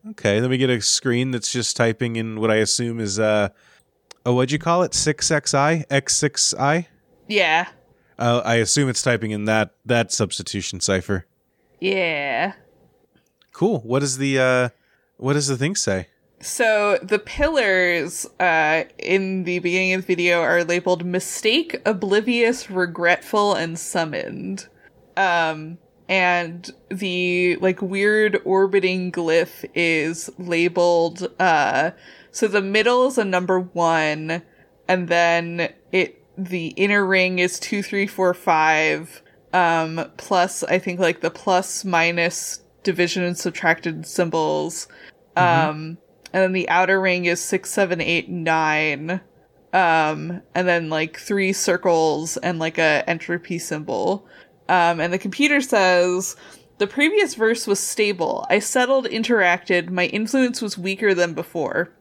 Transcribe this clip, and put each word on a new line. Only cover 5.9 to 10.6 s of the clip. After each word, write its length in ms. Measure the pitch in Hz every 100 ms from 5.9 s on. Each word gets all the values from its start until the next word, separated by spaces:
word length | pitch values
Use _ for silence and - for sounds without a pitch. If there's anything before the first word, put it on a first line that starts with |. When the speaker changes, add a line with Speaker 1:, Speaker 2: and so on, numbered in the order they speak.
Speaker 1:
X 260 | 139 - -
six 380 | 147 - - -
I? 300 | 139 165 170 _ _ _ -
Speaker 2:
Yeah. 400 | 208 170 165 180 - _ _ _ -
Speaker 1:
Uh, 220 | 120 120
I 120 | 113 117
assume 320 | 110 - 135
it's 140 | 120
typing 280 | 131 117 107
in 140 | 107
that, 300 | 107 110 104 _
that 260 | - 120 110
substitution 680 | - 101 - 92 101